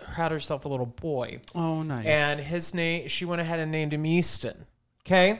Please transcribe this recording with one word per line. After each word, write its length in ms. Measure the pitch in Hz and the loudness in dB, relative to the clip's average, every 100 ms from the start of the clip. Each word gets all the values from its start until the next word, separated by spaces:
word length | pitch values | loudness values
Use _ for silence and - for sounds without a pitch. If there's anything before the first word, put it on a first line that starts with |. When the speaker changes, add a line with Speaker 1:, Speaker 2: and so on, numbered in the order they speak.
| - 170 | -8 -2
Speaker 1:
had 160 | 160 | -2
herself 320 | 156 - 143 147 | -2 -4 -6 -4
a 20 | |
little 180 | 131 117 | -4 -4
boy. 520 | - 165 135 113 117 - 170 | -6 -4 -4 -4 -8 -10 -4
Speaker 2:
Oh, 280 | 160 160 | -2 -2
nice. 220 | 156 123 156 | -2 -2 2
Speaker 1:
And 360 | 151 147 147 | 4 4 0
his 320 | 143 175 - | -2 -2 0
name, 340 | 175 165 170 - | 0 0 -2 -2
she 160 | - | -2
went 160 | 175 170 | -2 -2
ahead 220 | 165 165 | -2 -2
and 100 | 156 | -2
named 220 | 156 151 | -2 -2
him 120 | 151 156 | 0 2
Easton. 600 | 175 170 - 117 - - _ _ _ - | 4 4 2 -2 -10 -18 _ _ _ 2
Okay? 320 | 185 185 | 6 6